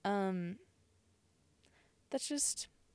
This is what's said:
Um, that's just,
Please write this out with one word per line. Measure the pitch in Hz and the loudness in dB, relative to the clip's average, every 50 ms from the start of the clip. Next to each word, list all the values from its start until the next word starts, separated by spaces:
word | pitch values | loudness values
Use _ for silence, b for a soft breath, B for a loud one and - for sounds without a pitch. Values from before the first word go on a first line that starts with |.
| _ | _
Um, | 196 202 202 196 190 185 180 175 170 185 - - _ _ _ _ _ _ _ _ _ _ _ _ _ _ _ _ _ _ _ _ b b b b b b b _ _ | 2 2 2 2 2 2 0 -2 -4 -6 -10 -14 _ _ _ _ _ _ _ _ _ _ _ _ _ _ _ _ _ _ _ _ b b b b b b b _ _
that's | - 269 - - | -4 -4 -2 -2
just, | 294 285 - - - - - - _ - _ _ _ | 0 0 2 0 0 -2 -6 -10 _ -20 _ _ _